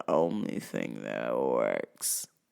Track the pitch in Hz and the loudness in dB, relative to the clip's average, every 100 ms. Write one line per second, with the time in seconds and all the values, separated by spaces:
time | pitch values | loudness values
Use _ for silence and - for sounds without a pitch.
0 | - 76 85 104 - - - - 50 55 | 2 4 4 2 -2 -4 -6 -6 -6 -6
1 | 52 52 58 60 67 60 55 50 - - | -6 -4 -2 0 2 2 2 0 -4 -6
2 | - - - _ _ | -4 -2 -4 _ _